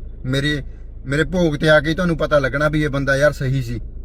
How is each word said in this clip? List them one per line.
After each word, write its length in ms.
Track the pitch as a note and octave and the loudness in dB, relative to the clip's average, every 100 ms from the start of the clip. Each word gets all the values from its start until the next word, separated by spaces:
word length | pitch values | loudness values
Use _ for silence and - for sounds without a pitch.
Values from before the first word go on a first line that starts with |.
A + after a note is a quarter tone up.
| - - B2+ | -10 -10 -4
ਮੇਰੇ, 380 | C#3 D3 D3 - - - - C3 | -2 -2 -4 -6 -12 -16 -14 -6
ਮੇਰੇ 180 | C#3+ | -2
ਭੋਗ 320 | D3+ F3+ E3+ D3 | 0 2 2 2
ਤੇ 140 | D#3 | 4
ਆ 100 | D3+ | 4
ਕੇ 140 | C#3+ | 4
ਤੁਹਾਨੂੰ 240 | D#3+ F3+ D#3+ | 0 0 0
ਪਤਾ 220 | D3 D3 | 2 2
ਲੱਗਣਾ 300 | C3 C#3 D3+ | 2 0 0
ਵੀ 140 | D#3 | 2
ਇਹ 60 | D3+ | 0
ਬੰਦਾ 280 | C#3 C#3 C3+ | 0 0 4
ਯਾਰ 140 | D3 | 4
ਸਹੀ 300 | C#3 C3+ C3+ | 2 -2 -2
ਸੀ। 200 | A#2 A2+ - - | -2 -6 -8 -12